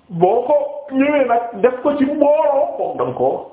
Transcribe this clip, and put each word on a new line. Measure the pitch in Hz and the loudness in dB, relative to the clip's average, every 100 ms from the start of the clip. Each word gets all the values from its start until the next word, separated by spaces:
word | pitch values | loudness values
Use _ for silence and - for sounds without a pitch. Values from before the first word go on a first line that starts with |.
| - | -12
boo | 170 180 240 254 | 2 2 4 2
ko | 294 285 - - | 0 0 -8 -6
ñëwee | 262 285 294 240 | -2 0 0 0
nag | 233 233 202 | 0 -2 0
def | 240 254 | 0 0
ko | 294 285 | -2 0
ci | 277 | 0
mbooloo, | 302 285 311 294 277 - - | 2 2 4 2 0 -2 -4
kooku | - - | -6 -4
da | 127 | -4
nga | |
koo | 123 131 - - | -2 -2 -2 -8